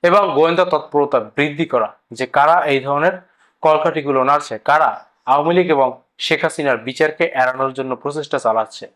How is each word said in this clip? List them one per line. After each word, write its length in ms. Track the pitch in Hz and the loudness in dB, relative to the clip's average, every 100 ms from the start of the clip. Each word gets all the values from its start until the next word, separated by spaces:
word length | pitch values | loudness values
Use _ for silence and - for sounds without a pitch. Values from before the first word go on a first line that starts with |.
এবং 300 | 170 202 190 | 4 2 2
গোয়েন্দা 320 | 139 160 170 180 | 2 2 2 0
তৎপরতা 540 | 151 - 147 143 127 | 0 -2 -2 0 0
বৃদ্ধি 460 | 110 - 151 147 - | -2 -4 -4 -2 -4
করা, 320 | 127 110 - _ | -2 -4 -8 _
যে 160 | 117 131 | -8 -4
কারা 380 | 147 147 170 151 | 2 4 2 2
এই 140 | 135 | -2
ধরনের 320 | 131 143 165 185 _ _ _ _ | -2 0 0 -2 _ _ _ _
কলকাঠিগুলো 640 | 160 156 165 160 139 135 | 2 2 0 -2 -2 0
নাড়ছে, 360 | 131 147 - 110 | 2 0 -2 -8
কারা 460 | - 147 143 - - _ - | 0 2 2 -2 -16 _ 0
আওয়ামী 300 | 139 151 180 | 0 2 2
লীগ 140 | 165 | 2
এবং 320 | 147 131 - _ _ | 2 2 -2 _ _
শেখ 260 | - 151 | -4 -2
হাসিনার 340 | 160 - 143 120 | -2 -2 -2 -2
বিচারকে 460 | 113 131 156 156 | -4 -2 -2 0
এড়ানোর 500 | 170 135 127 131 135 | -4 0 -2 0 -4
জন্য 220 | 131 131 127 | -4 -6 -6
প্রচেষ্টা 440 | 143 147 143 139 | -6 -8 -6 -2
চালাচ্ছে। 480 | - 113 107 - - | 0 0 -2 -10 -20